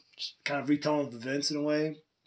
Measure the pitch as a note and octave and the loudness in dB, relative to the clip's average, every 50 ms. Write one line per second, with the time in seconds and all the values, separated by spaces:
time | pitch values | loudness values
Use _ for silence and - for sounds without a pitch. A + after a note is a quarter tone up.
0 | _ _ _ - - - - _ - - C#3+ C#3 B2 C3+ D3 C#3+ - D3+ D3+ D3 | _ _ _ -10 -10 -10 -8 _ -4 -2 -2 0 2 2 2 2 4 2 2 2
1 | C#3 A#2+ A#2+ A#2 A#2+ C3 C#3 C#3+ C#3+ - D3+ D3 D3 D3+ D3+ D3+ D#3 D#3 D3+ - | 0 -2 -4 -8 -6 -4 -2 -2 0 0 0 0 0 2 2 2 2 0 -4 -8
2 | - _ _ _ _ | -14 _ _ _ _